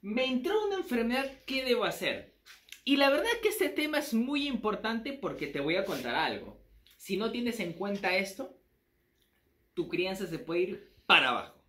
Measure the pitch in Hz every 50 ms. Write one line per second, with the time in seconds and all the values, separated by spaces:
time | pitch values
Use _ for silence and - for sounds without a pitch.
0 | - 196 214 247 262 262 254 240 - 349 403 440 427 403 392 381 349 - 247 233
1 | 226 233 247 269 277 269 269 - - - 269 262 262 262 240 226 208 175 - -
2 | - 147 110 - - - _ _ _ - - - _ - - - _ 240 277 277
3 | 277 277 269 302 381 440 - 466 - 427 - - 381 285 - - 302 302 311 294
4 | 285 - - 226 240 262 285 285 285 294 269 220 - 214 202 185 - 220 226 226
5 | 226 285 277 - - 170 139 - 151 143 - 147 139 151 165 190 - - 170 135
6 | 123 120 120 147 160 135 110 - - - - - - _ - - _ - - _
7 | - - 196 185 214 226 220 240 240 240 220 226 196 170 165 - 190 202 202 196
8 | - 180 185 190 196 190 - - 269 - - - _ _ _ _ _ _ _ _
9 | _ _ _ _ _ _ _ _ _ _ _ _ _ _ _ - 165 170 - 170
10 | 180 190 190 190 208 165 165 156 - - 165 175 185 202 202 - - - - -
11 | _ _ 196 165 139 127 120 104 90 - - - _